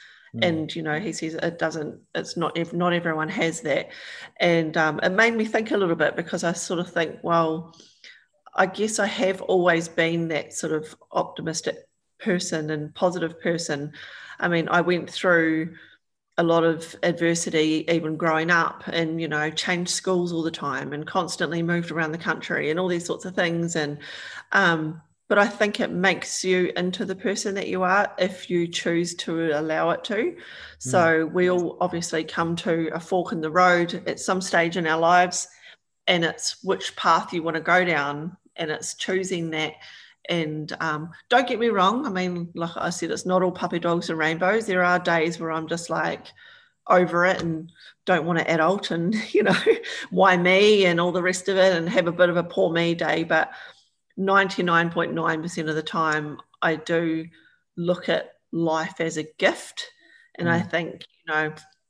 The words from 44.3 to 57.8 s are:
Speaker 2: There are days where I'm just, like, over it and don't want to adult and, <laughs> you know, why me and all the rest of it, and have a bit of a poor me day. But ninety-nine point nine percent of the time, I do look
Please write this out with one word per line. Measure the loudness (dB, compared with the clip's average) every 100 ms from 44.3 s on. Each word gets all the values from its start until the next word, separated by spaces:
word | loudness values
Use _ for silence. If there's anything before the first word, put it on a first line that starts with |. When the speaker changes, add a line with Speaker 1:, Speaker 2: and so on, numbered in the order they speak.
| 2 2 2 2
Speaker 2:
There | 2
are | 4 4
days | 4 2 2 -2
where | -4
I'm | -4 -4
just, | -6 -4
like, | -2 -2 -6 -10 -20 -20 -20 _ _ 2
over | 4 4 4 2
it | 2
and | -2 -4 -8 -18 -20 -8 0
don't | 0 2
want | 0
to | 2
adult | 2 2 2 -2
and, | -2 0 -2
<laughs> | 0
you | 2
know, | 4 4 4 2 0 -10 -2
why | 4 6 6
me | 6 6 8 8 6
and | 4
all | 2
the | 0
rest | 0 0 0
of | 4
it, | 6 4
and | 0
have | 0 2
a |
bit | 4 4
of | 4
a |
poor | 0 0 2
me | 2 2 0
day. | 0 0
But | 2 2 0 -6 -20 -20 _ _ _ -4
ninety-nine | 2 4 4 0 2 2 2
point | 0 -2
nine | -2 -2 -2
percent | -4 -6 -4
of | -4
the |
time, | -4 -2 0 -2 -4 -10 -18 _
I | -2 -2
do | -2 -2 0 -4 -8 -16 _ _ _
look | -4